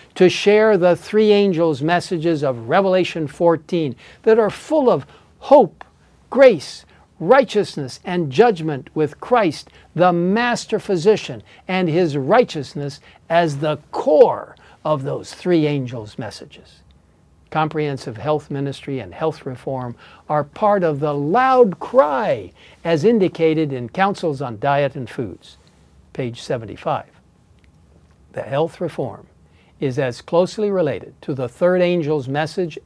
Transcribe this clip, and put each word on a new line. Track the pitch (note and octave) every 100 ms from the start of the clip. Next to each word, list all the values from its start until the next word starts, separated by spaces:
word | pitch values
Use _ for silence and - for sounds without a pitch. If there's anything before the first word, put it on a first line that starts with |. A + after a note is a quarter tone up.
| -
to | - F3+
share | - G3+ G#3+ A3 G3
the | F3+ E3
three | - G#3+ G#3+
angels' | G3+ G3+ D#3+ E3 C3
messages | D3+ F3 - F3 E3 D#3
of | C#3+ A#2+ A2+
Revelation | F3 G3 F#3 F3 E3+ D3
fourteen | - E3+ E3 - F3 D3 A#2 - -
that | A3+ A3+
are | G#3
full | - - D4+ B3
of | D#3+ - - _ _
hope, | - C#4+ G3+ - - _ _ _ -
grace, | A#3+ C4 F3+ - - - _ _ -
righteousness, | E3 C4+ A3+ G#3 F3 - C3 -
and | - F3+ D3+
judgment, | C3 A#3+ E3+ D#3+ C3+ - D#3
with | D3+ -
Christ, | - A#3+ F#3 - - - _ D#3
the | F3+
master | E3+ F3+ G#3+ A#3+ A#3 - G#3+
physician, | - F3+ F#3 G3 - A2+ - - -
and | F#3 F3
his | D#3+ E3+ C#3+
righteousness | C3 A#3 - D#3 B2+ D3 C#3+ C#3 - _ -
as | E3 E3+ C#3
the | D#3 D3 -
core | - C#4 D4+ G3+ A2 - - - -
of | D#3 D3+
those | C#3 C3+ -
three | - F3+ E3+ D3+
angels' | C#3+ B2 B2 G#2+ -
messages. | G#2+ - - - - _ _ _ _ _ _ _ -
Comprehensive | D#3 D#3 D#3 D3 C3+ - G#2+
health | B2+ D3+ -
ministry | C#3 C#3 C3+ - C3
and | F#2
health | - D#3+ D3 C#3
reform | B2 - C3 B2 A#2 - - -
are | D3+
part | C#3+ - G#3+ G3+
of | E3+ C#3
the | D3+
loud | D3 C#3+ A3 C4 B3+ A3+ E3
cry | - B3+ D4 C4 G3+ B2 F#2 - - -
as | E3+ E3
indicated | F#3+ A#3 F3+ - D#3+ D#3 D3+
in | C3 A#2+
Counsels | F3+ G3 - E3+ C3+
on | C3+ G#2+
Diet | C#3+ C#3+ C#3 C#3+
and | A#2+
Foods, | - G#2 - - - _ _ _ _ _
page | - B2 A#2+
seventy-five. | - B2+ G#2+ G2 D#3+ B2+ - _ _ _ _ _ _ _ _ _ _ _ _
The | -
health | G#2+ C3+ E3 -
reform | E3+ - B2+ E2+ - _ _ _ _ -
is | C3+ B2+
as | C3 A#2+
closely | - E3+ F3+ - G#3
related | F#3+ D3+ F#2+ - -
to | - C3+
the | B2
third | - F3+ F#3
angel's | F3 F3 D3 D3+ B2
message | C#3+ D#3 - F3 -